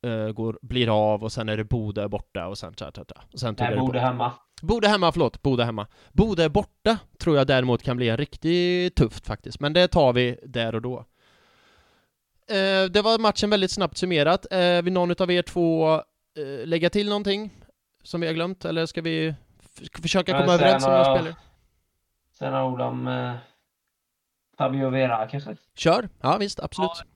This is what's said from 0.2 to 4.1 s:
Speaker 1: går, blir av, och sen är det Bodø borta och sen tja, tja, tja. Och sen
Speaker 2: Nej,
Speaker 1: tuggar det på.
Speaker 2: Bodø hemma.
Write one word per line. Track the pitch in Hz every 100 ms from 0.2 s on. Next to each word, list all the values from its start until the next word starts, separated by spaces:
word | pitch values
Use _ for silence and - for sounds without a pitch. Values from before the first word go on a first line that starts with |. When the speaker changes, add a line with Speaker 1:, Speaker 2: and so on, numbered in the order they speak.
| 107
Speaker 1:
går, | 107 113 107
blir | 123 123 117 107 107
av, | 107
och | 110
sen | - 110
är | 107
det |
Bodø | 107 120 107 104 101
borta | 101 - 98 87
och | 98
sen | 87
tja, | - 71
tja, | - -
tja. | - -
Och | -
sen | 120
Speaker 2:
Nej, | 110
Speaker 1:
tuggar | 120
det | 127
på. | 131
Speaker 2:
Bodø | 123
hemma. | 127